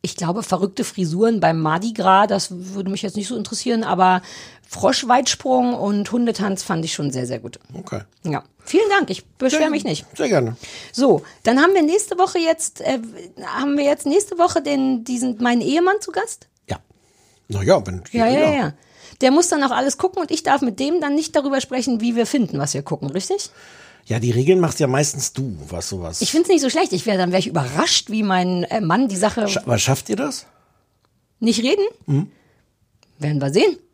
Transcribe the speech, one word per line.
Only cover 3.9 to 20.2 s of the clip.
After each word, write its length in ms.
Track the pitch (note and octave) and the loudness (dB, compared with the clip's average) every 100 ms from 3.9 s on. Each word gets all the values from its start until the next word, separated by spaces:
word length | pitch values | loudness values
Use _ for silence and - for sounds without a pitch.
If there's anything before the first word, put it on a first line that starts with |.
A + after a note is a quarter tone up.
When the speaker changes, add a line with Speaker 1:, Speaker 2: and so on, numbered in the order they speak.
| F3+ F#3 F#3 - - - - _ | 2 4 4 -2 -18 -20 -20 _
Speaker 1:
Froschweitsprung 1080 | - - C4+ B3 B3 B3+ - C#4 B3+ B3 | 0 2 2 2 2 2 -2 0 2 2
und 360 | A#3+ G3 G3+ G3+ | 0 -2 -2 -2
Hundetanz 520 | A#3+ A#3+ - G3+ F#3+ | 0 0 0 -2 -2
fand 220 | - F3 | -2 -2
ich 80 | D#3+ | -2
schon 160 | - D3 | -4 -4
sehr, 160 | B2+ B2 | -4 -6
sehr 120 | B2+ | -6
gut. 180 | A#2 - _ C3 | -10 -16 _ -16
Speaker 2:
Okay. 220 | - - - _ | -10 -12 -12 _
Speaker 1:
Ja. 220 | - - - _ | -6 -6 -8 _
Vielen 240 | - D#4+ G#4+ | 0 2 4
Dank, 200 | G4 D#4+ | 2 0
ich 140 | F#3 - | -4 -10
beschwere 360 | _ C4 D4 | _ 0 2
Speaker 2:
Sehr, 80 | D#4 | 2
Speaker 1:
mich 140 | C#4+ | 0
nicht. 220 | G3+ D3+ - - | -2 -6 -8 -4
Speaker 2:
sehr 120 | B3+ | 0
gerne. 280 | F3+ A#2+ A#2+ - - - | 2 0 -4 -14 -18 -14
Speaker 1:
So, 300 | - C4+ D#3+ - - | 0 4 4 0 -4
dann 160 | - B3+ | 0 4
haben 140 | E4 | 4
wir 80 | G4 | 4
nächste 360 | D4+ F#4 - F4 | 4 2 0 0
Woche 200 | F#4 F#4 | 0 2
jetzt, 420 | E4 E4 - - | 0 0 -2 -6
äh, 180 | - B3+ A3+ G3+ F3 - | -4 -2 -4 -16 -18 -14
haben 320 | F#3+ - C#4 C#4+ | -10 -4 -2 0
wir 80 | |
jetzt 220 | C#4+ D4 - | 2 0 2
nächste 320 | D#4+ G4+ F4 | 0 0 0
Woche 240 | F4 F4 | 2 2
den, 420 | C#4+ C#4+ C4+ B3+ | 0 0 0 -2
diesen, 380 | A#3 B3 B3+ A3 | -4 -4 -4 0
meinen 180 | A#3+ A#3+ | 2 2
Ehemann 340 | - D4 F4+ G4+ | 2 2 2 0
zu 120 | G4+ | -2
Gast? 360 | - A4+ - _ _ _ | -6 -6 -8 _ _ _
Speaker 2:
Ja. 100 | - _ _ _ _ _ _ _ | -10 _ _ _ _ _ _ _
Na 140 | G2+ | -4
ja, 240 | F#2+ F3+ G2 | 4 2 2
wenn 160 | F#2 - | -8 -6
Speaker 1:
Ja, 140 | A#3 A3+ | 0 2
ja, 140 | C4+ | 4
Speaker 2:
ja. 120 | D#4 | 4
Speaker 1:
ja. 200 | D4 F3 D3 _ _ - - | 2 -2 -6 _ _ -20 0
Der 100 | B3+ | 4
muss 180 | C#4 F4 | 4 4
dann 140 | D#4 | 2
auch 80 | C4+ | 2
alles 260 | A#3+ C#4 - | 0 0 0
gucken 220 | F#4 F#4+ | -2 -2